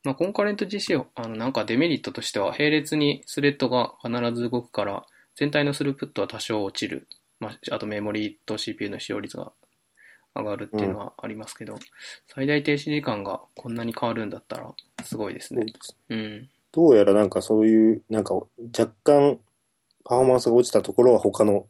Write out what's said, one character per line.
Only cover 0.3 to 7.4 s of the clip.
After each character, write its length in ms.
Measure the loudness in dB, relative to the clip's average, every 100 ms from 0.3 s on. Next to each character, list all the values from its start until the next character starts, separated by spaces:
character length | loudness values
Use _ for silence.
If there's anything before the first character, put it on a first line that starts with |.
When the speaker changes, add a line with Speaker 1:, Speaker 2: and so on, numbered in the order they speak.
Speaker 1:
カ 120 | 0
レ 80 | -2
ン 40 | -2
ト 80 | -6
ジ 100 | -6
ー 40 |
シ 160 | -2 -2
ー 40 |
を、 60 | -2
あ 120 | -10 -10
の、 100 | -6
な 100 | -4
ん 60 |
か 120 | -4
デ 120 | -2 0
メ 120 | 0
リ 100 | 0
ッ 20 |
ト 100 | -6
と 100 | -8
し 80 | -6
て 80 | -4
は、 140 | -4
並 180 | 0 0
列 260 | 0 -2 0
に 260 | 0 -2 -8
ス 140 | 0
レ 100 | 0
ッ 60 | 0
ド 100 | 0
が 260 | 0 -2 -6
必 320 | -6 -4 -2
ず 140 | -2 -4
動 120 | -4
く 80 | -6
か 140 | -6
ら、 220 | -4 -6 -12 _ _
全 160 | -6 -2
体 140 | 0
の 100 | -2
ス 80 | -2
ル 100 | -4
ー 60 | -4
プ 80 | -8
ッ 60 |
ト 100 | -6
は 60 | -6
多 120 | -6
少 220 | -6 -4
落 160 | -4 -6
ち 80 | -8
る。 200 | -8 _ -20 _ _